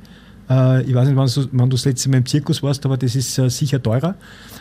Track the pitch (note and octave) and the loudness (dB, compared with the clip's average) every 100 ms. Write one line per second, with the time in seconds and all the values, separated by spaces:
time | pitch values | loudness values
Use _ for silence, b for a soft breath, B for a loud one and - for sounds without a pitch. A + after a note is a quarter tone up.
0 | B B B B - C3 C3 C3 B2 B2 | B B B B -2 2 4 2 2 2
1 | C3+ C3 C3+ C3 C3 B2+ B2+ B2+ C#3 B2 | 2 2 0 0 -2 0 2 2 0 -2
2 | C3+ C3 B2 D3+ D3 D#3 C#3 C3+ C3 B2+ | 0 0 2 0 -2 -2 -2 -2 -2 -2
3 | C3 B2+ B2 - B2+ B2 C#3+ C#3 A#2 A#2 | -2 -2 -4 -2 -2 0 -2 -2 0 0
4 | D#3+ G3 B B B B | -2 -6 B B B B